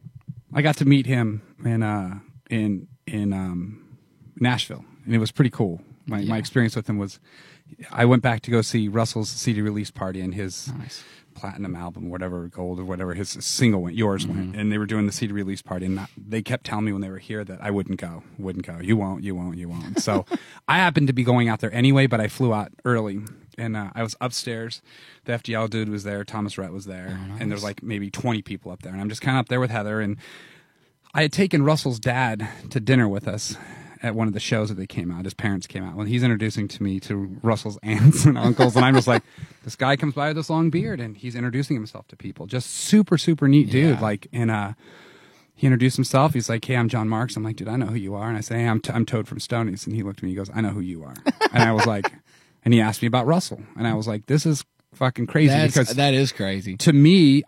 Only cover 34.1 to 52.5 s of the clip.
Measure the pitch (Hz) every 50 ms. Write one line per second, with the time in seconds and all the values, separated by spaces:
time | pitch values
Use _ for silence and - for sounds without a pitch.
34.1 | 107 113 113 107 98 104 - - 127 113 107 104 107 92 95 - - - 85 87
35.1 | 85 85 92 98 - - - 104 98 90 - - - 98 92 90 82 95 107 104
36.1 | 120 120 123 123 117 104 110 110 - 113 104 101 - - 104 98 95 95 - -
37.1 | 101 101 98 92 92 - - 117 110 104 - 110 104 - - 107 110 101 110 143
38.1 | - - - 151 131 123 117 120 120 - 131 123 110 127 123 131 131 131 120 127
39.1 | 120 113 - _ - - - - - _ - 123 - - 131 131 139 131 160 147
40.1 | 131 147 143 151 156 156 151 - 160 160 165 165 139 170 226 226 202 139 120 110
41.1 | 104 101 - 123 117 123 123 123 117 135 143 - 147 117 107 104 - 101 104 _
42.1 | - - - 98 - - 78 104 123 127 123 - - - - - 202 214 202 -
43.1 | 180 147 - - 165 147 143 139 139 151 143 101 110 131 151 165 131 - 110 107
44.1 | 104 104 - - - 120 117 113 110 107 101 101 107 - _ - - - - -
45.1 | - - - _ _ _ _ _ _ - - 135 131 117 123 131 - - 131 -
46.1 | - 131 135 160 - 120 110 - 117 107 - - 131 123 117 110 - 117 110 110
47.1 | 110 110 120 127 - 113 107 113 110 - 95 107 113 131 123 101 110 117 98 95
48.1 | 101 101 104 113 117 104 - - 117 117 120 117 110 110 - - - 117 113 -
49.1 | - 113 110 - - 107 - - 123 117 113 104 90 98 - - 110 110 95 98
50.1 | 95 - - 92 92 98 95 92 - 110 110 101 101 104 90 92 87 82 78 67
51.1 | 64 - - - - - 440 403 - 120 117 113 113 107 - 117 107 101 - -
52.1 | - - _ _ _ _ _ _